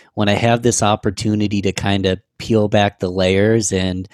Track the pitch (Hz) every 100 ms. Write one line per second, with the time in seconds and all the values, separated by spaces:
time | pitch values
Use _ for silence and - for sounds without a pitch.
0 | _ - 104 104 117 117 120 110 104 107
1 | 110 98 110 104 104 101 95 90 101 98
2 | 95 92 _ - - 110 104 107 101 -
3 | 92 92 92 95 107 113 104 95 95 92
4 | 92